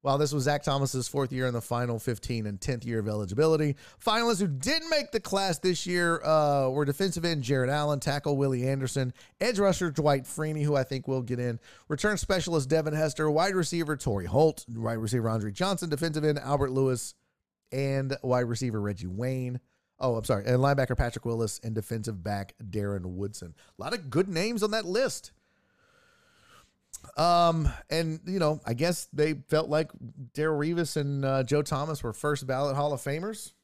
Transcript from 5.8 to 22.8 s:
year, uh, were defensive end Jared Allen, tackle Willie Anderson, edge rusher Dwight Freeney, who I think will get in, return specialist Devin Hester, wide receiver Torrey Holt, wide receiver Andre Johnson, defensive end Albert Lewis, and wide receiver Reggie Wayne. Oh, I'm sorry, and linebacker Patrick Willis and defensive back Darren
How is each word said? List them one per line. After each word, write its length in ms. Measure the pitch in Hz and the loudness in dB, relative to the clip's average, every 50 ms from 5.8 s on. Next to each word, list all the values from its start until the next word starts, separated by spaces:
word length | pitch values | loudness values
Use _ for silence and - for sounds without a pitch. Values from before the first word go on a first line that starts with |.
| - | -2
year, 380 | 175 180 175 175 170 165 160 - | -2 0 2 4 2 2 2 2
uh, 460 | 151 156 156 151 147 143 139 135 131 | 4 4 6 6 4 4 4 2 2
were 160 | 131 147 147 | 2 2 0
defensive 400 | 139 139 - 190 196 165 175 165 | 0 0 0 0 0 0 0 0
end 180 | 170 160 151 127 | 0 0 0 2
Jared 260 | 113 143 135 127 123 | 2 2 2 4 2
Allen, 300 | 143 151 151 147 147 139 | 2 0 2 0 0 0
tackle 380 | - - 139 143 - 147 147 | 0 -2 -2 0 0 0 2
Willie 320 | 135 139 139 131 123 123 131 | 2 2 2 2 0 0 0
Anderson, 420 | 135 135 135 127 - 139 131 127 - - - - _ _ | 0 0 -2 -2 -2 0 -2 -2 -4 -8 -18 -20 _ _
edge 180 | 196 247 247 190 | -2 0 2 4
rusher 320 | 202 196 185 - 185 170 | 4 4 4 4 0 -2
Dwight 320 | 139 156 147 151 143 139 127 | 0 2 4 4 4 4 0
Freeney, 400 | - - - 156 156 156 151 147 | -6 -8 -6 -4 -4 -2 0 0
who 120 | 147 147 | 2 2
I 60 | 139 131 | 2 2
think 260 | - 135 131 - - | 0 -4 -6 -4 -2
will 140 | 131 131 123 | -2 -2 -2
get 160 | 113 131 120 | -2 -4 -2
in, 200 | 123 123 113 113 _ - - - _ _ | -2 -2 -4 -6 _ -16 -20 -20 _ _
return 260 | 151 143 - 208 214 | -6 0 0 0 0
specialist 520 | 180 - - 196 185 151 175 170 160 135 131 | 0 0 0 0 0 0 2 0 0 2 2
Devin 240 | 156 160 151 156 151 | 2 2 2 0 0
Hester, 360 | 156 156 156 143 - 156 151 | 0 0 0 0 0 0 2
wide 260 | 147 156 170 196 196 | 4 2 2 2 2
receiver 420 | 185 170 139 - 170 165 147 151 | 0 0 0 0 -2 0 0 -2
Torrey 300 | 135 - 135 107 98 90 | -2 -2 -2 -2 -2 -2
Holt, 360 | 85 87 135 160 160 147 - - - | 0 4 4 4 4 4 0 -12 -12
wide 300 | 117 113 113 110 117 113 | -8 -4 -4 -2 -2 -2
receiver 280 | 113 107 117 123 110 | -2 0 0 0 0
Andre 240 | 113 113 113 101 107 | 2 0 0 -2 -4
Johnson, 380 | 101 - 180 190 196 175 - 165 | -2 -2 0 0 0 -2 -2 -4
defensive 340 | 151 135 160 165 151 156 151 | -2 -2 -2 -2 0 2 2
end 160 | 151 147 147 | 2 2 2
Albert 320 | 123 127 143 143 139 135 | 0 0 0 0 0 0
Lewis, 440 | 131 135 135 131 127 117 - - - _ _ _ _ _ _ _ _ _ _ _ - | 2 2 2 2 2 0 -4 -10 -14 _ _ _ _ _ _ _ _ _ _ _ -4
and 420 | 131 139 139 135 135 135 135 139 - | -2 -2 0 0 0 0 -2 -4 -4
wide 200 | - 127 123 127 | 0 2 2 2
receiver 380 | 123 117 117 110 131 123 110 110 | 2 0 0 -2 -2 -2 0 0
Reggie 280 | 101 104 101 90 - | -2 -2 -4 -4 -6
Wayne. 520 | 90 92 101 120 127 131 127 127 123 123 123 _ _ _ _ _ _ _ _ | -8 -6 -4 -4 -2 -2 -4 -4 -4 -6 -8 _ _ _ _ _ _ _ _
Oh, 160 | - 131 117 | -2 0 0
I'm 100 | 117 107 | 0 0
sorry, 200 | - 123 101 101 | 0 0 0 2
and 140 | 123 123 127 | 2 4 4
linebacker 360 | 131 139 143 139 131 - 127 | 6 4 4 4 2 0 0
Patrick 300 | - 135 120 - - - | 0 0 -2 -2 -4 -4
Willis 340 | 117 117 113 113 104 - - - | -4 -2 0 -2 -2 -4 -6 -8
and 100 | 117 110 | -4 -4
defensive 500 | 113 104 - 117 113 104 113 107 92 82 | -4 -4 -4 -6 -6 -4 -6 -8 -6 -4
back 300 | 107 104 98 98 - - _ 120 | -4 -4 -4 -4 -8 -12 _ -14
Darren 400 | 98 90 107 | -6 -4 -2